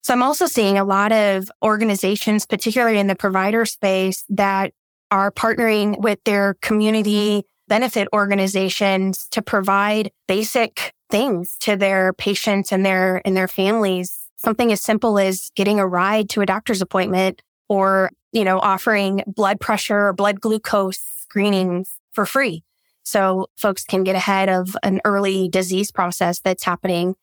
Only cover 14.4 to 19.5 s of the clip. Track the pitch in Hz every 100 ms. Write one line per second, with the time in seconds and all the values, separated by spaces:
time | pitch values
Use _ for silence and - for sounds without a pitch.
14.4 | 226 214 240 202 - 214 240 208 190 190
15.4 | - - 196 208 190 180 190 214 208 -
16.4 | 196 190 - 196 180 190 190 185 190 180
17.4 | _ _ _ 202 190 190 185 _ _ 226
18.4 | 190 190 208 190 - 208 196 196 202 190
19.4 | 196